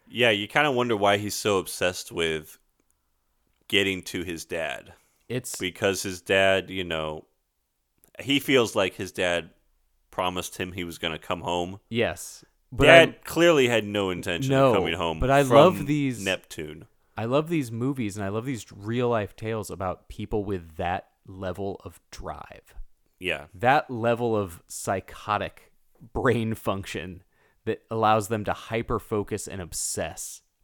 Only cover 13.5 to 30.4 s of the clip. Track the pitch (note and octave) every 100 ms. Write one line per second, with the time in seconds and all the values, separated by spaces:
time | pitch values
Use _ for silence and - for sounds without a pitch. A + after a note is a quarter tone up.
13.5 | D#3 B2 A#2 G#2 G#2 F#2+ F2 E2+ E2+ C3+
14.5 | C3+ C3+ G#2 E2+ E2 E2 E2 B2+ C#3 C3+
15.5 | A2+ F3 F#3+ G2 D3 C#3 A2+ F#2+ F2+ -
16.5 | - D#2 D#2 - _ _ - A2+ C#3 D#3+
17.5 | E3+ B2 A2+ B2+ C3+ G#2+ G2+ G2 G#2+ B2
18.5 | A#2+ - G2+ G2+ A#2 B2 A#2 G2+ - A2
19.5 | A2 G2 F2 F#2+ F2 - - G#2 G#2+ G2+
20.5 | F#2+ E2 D#2+ F2 F#2 - _ - F#2+ F#2+
21.5 | F2+ G2 - - - _ - F2+ D2 -
22.5 | - - - - _ _ - F#2 D#2 D2
23.5 | F#2 A#2 D3 - A#2+ A#2 A#2 A#2+ A2 G2
24.5 | E2+ - - - G2 - - - G#2 G2+
25.5 | - _ _ _ _ A#2 A#2 B2+ A#2 A2
26.5 | G#2+ - G2 F#2 F#2 F2+ F2+ - _ _
27.5 | _ - G#2 - A2+ G#2+ A2 G2 A2+ G2+
28.5 | F2 - A#2 A#2 A2+ - G#2+ G2+ G#2+ -
29.5 | F#2+ E2+ - - - D#2+ - - -